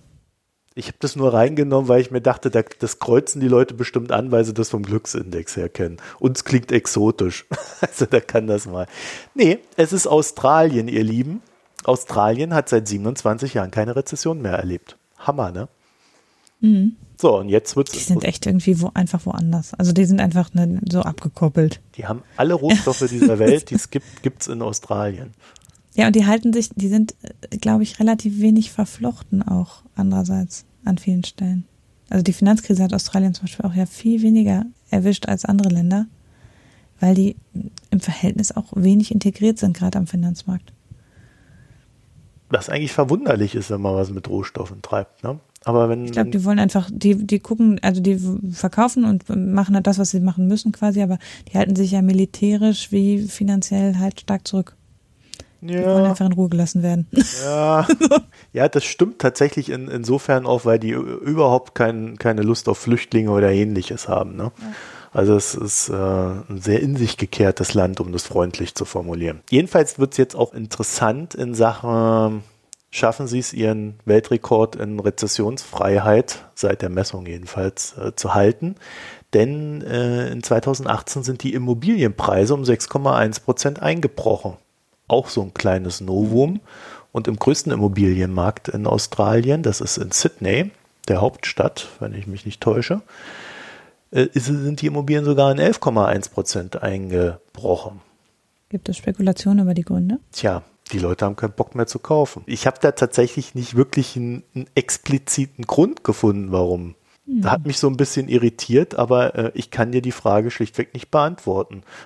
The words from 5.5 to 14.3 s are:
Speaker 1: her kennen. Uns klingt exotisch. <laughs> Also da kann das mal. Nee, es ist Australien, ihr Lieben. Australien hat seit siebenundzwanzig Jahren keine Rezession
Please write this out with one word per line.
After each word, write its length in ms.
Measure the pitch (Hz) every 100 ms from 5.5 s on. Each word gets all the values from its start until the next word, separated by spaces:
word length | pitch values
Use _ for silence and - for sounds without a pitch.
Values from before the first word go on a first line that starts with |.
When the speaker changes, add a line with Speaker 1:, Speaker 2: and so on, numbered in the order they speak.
| -
Speaker 1:
her 120 | 87
kennen. 300 | - 85 85 - -
Uns 260 | 131 127
klingt 280 | - 127 117
exotisch. 760 | 120 - - 107 - 90 - -
<laughs> 300 | - - -
Also 260 | - - 127
da 120 | 120
kann 300 | - 117 110
das 180 | 104 101
mal. 220 | 90 90 - - - -
Nee, 260 | 277 226 339 - -
es 160 | 160
ist 160 | 185 -
Australien, 800 | 151 147 - 131 156 160 123 117
ihr 160 | 110
Lieben. 380 | 110 117 135 208 _ _ _ -
Australien 720 | - 127 - 107 107 120 165
hat 140 | 160 -
seit 200 | 113 107
siebenundzwanzig 680 | 101 107 131 107 113 135
Jahren 160 | 117 92
keine 240 | 110 110
Rezession 480 | 131 - 151 160